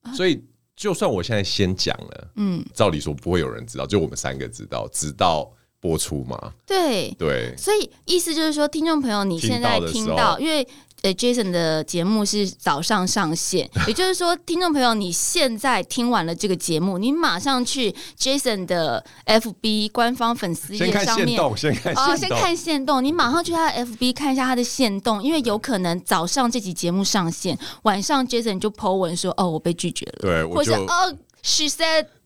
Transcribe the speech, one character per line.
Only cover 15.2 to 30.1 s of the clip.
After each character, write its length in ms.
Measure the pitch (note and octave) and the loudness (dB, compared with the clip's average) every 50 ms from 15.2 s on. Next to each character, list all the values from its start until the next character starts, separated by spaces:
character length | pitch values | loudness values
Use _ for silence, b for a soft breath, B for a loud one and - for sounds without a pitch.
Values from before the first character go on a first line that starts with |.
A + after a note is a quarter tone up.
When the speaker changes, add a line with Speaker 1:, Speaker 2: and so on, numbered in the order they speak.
| - - - F4 D4 C4 A3+ | -2 0 2 2 2 2 0
Speaker 1:
在 240 | G#3 - C4+ B3 G3 F3+ | 0 0 0 2 0 0
听 260 | - - B3+ A#3+ A#3+ | -2 -2 -2 0 2
完 160 | A#3+ G3+ E3 | 2 2 0
了 100 | E3 E3+ | 0 -2
这 100 | - - | -2 0
个 80 | G3 F#3 | -2 -2
节 240 | F3 - - D#3+ | -2 0 -2 0
目， 200 | D3+ F3 G3 F#3 | 0 0 0 0
你 120 | F3+ G#3 B3+ | 0 0 0
马 300 | C#4+ E4 E4 C4 E3+ F3+ | 2 2 2 0 0 0
上 240 | G#3+ C#4 C4 B3 B3 | 0 0 0 0 0
去 320 | A#3+ - C4+ B3 G3 B B B B B | -2 -2 0 0 -2 B B B B B
Jason 480 | - - C4 C4+ C#4+ - B3 A3 G3 F3+ | -2 0 0 0 2 0 0 -2 -2 -2
的 360 | E3+ F3+ E3+ D#3 C3+ A#2+ - - B B B B | -2 0 0 0 0 -2 -2 -4 B B B B
F 260 | - A3 A3+ A3 A3+ F3+ _ | 4 4 4 4 0 -8 _
B 260 | - A3 G#3+ G#3+ G#3 | -2 0 2 2 0
官 260 | G#3+ - B3 A#3 A#3 B3+ | -2 0 0 0 0 2
方 220 | B3 A#3 A#3 A#3+ | 0 0 0 0
粉 180 | A#3 G#3+ F3 E3 | 0 -2 -4 -4
丝 220 | - - - G3 | -4 -6 -10 -4
页 160 | G#3+ - F#3 | 0 0 2
上 0 | |
面。 60 | F3+ | 2
Speaker 2:
先 80 | G3+ G3 | 2 2
看 220 | - A3+ - F#3 | 2 2 2 2
限 100 | D#3 A#3+ | 2 2
动， 200 | - E3 C3 G#2+ | 2 2 0 0
先 160 | - D3+ D3+ A#2+ | 0 0 0 0
看 100 | - - | 0 -2
限 120 | - - | -2 2
动。 80 | B3+ C4+ | 4 4
Speaker 1:
哦， 120 | C#4+ C#4+ | 4 2
先 120 | - - F#4 | 2 0 0
看 280 | - - G#4 F4 E4+ | 2 2 2 2 0
限 280 | E4+ - E4 D#4 C#4 C4+ | 0 0 -2 -2 0 2
动， 160 | C4+ C#4+ C4 | 2 2 2
你 120 | B3+ C#4 E4 | 2 2 2
马 180 | F4 C#4 A#3 | 2 2 2
上 100 | C4+ E4+ | 2 0
去 120 | E4+ E4+ E4+ | 0 0 0
他 140 | D#4+ E4 | 0 0
的 40 | D4+ | 0
F 240 | - - B3 A#3+ A3 | 0 -2 -6 -6 -4
B 160 | A3+ B3+ B3+ | 0 0 0
看 220 | B3+ - D4 C#4 C4 | 0 0 0 0 2
一 20 | |
下 80 | C4+ B3+ | 2 2
他 100 | B3+ B3+ | 0 2
的 80 | A#3+ | 0
限 380 | A#3+ A#3+ - - C4 A3 G3 G3 | 0 -2 0 0 0 0 0 0
动， 240 | - A#3+ A3 G3+ G3 | 0 0 0 0 0
因 80 | C#4+ | 0
为 80 | E4 D#4 A#3+ | 0 2 2
有 120 | A#3 G3+ | 0 -2
可 200 | A3 - C4+ B3 | -2 -2 -2 -2
能 200 | F#3+ F3+ E3+ E3+ F3+ | 0 0 0 -2 -2
早 260 | F3+ - G#3 E3+ E3 | 0 0 0 0 0
上 240 | F3 - C#4 B3 A#3 | 0 0 0 0 2
这 80 | A3+ B3 | 0 -2
集 140 | G3+ F#3 E3+ | -4 -4 -6
节 180 | - F3 E3+ | -2 -2 0
目 100 | F3 F#3+ | 0 2
上 300 | G3 - - G3+ F3 E3 | 0 2 2 2 0 0
线， 260 | D#3+ - - F#3 C#3+ B B B B B B | -2 -2 -4 -4 -4 B B B B B B
晚 200 | A3 G3 G3 F#3+ | 0 0 0 0
上 240 | - D4+ C4+ C4 | 0 0 0 0
Jason 320 | A#3+ A#3+ A#3 A3+ A3+ G3 F#3 | 0 -2 -2 0 -2 -2 -2
就 100 | - G#3+ | -2 -4
po 220 | G#3+ - - F#3+ | -4 -2 -2 0
文 240 | F#3+ G3 F#3 E3 F3 | 0 2 0 -2 -2
说 180 | F3 - F3+ - - | -2 -4 -2 0 0
：“哦， 100 | F#3+ F3+ | 0 0
我 80 | D#3 | 0
被 160 | D#3 - F3 E3+ | 0 0 -2 -2
拒 160 | E3+ - F3 - | 0 -4 -4 -4
绝 120 | - - | -6 -8
了。” 140 | - | -10